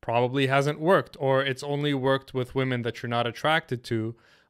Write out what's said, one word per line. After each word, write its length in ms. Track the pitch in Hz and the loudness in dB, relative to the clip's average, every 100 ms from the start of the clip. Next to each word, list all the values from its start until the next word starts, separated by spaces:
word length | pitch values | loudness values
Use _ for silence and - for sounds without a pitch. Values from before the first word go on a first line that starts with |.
probably 460 | - 117 123 135 131 | -2 0 2 2 2
hasn't 320 | 139 143 151 | 2 2 0
worked, 380 | 160 180 - - | 4 4 2 -4
or 220 | 135 131 | 0 2
it's 220 | 139 123 | 0 -4
only 300 | 143 143 147 | -4 -2 0
worked 400 | 139 131 135 - | 0 2 0 0
with 200 | 131 123 | -6 -4
women 300 | 135 131 123 | -2 -2 -2
that 180 | 117 - | -4 -6
you're 80 | 120 | -4
not 160 | 120 120 | -2 -2
attracted 580 | - 151 160 - 120 - | -2 0 0 -2 -8 -4
to. 300 | 113 110 117 _ _ | -4 -4 -8 _ _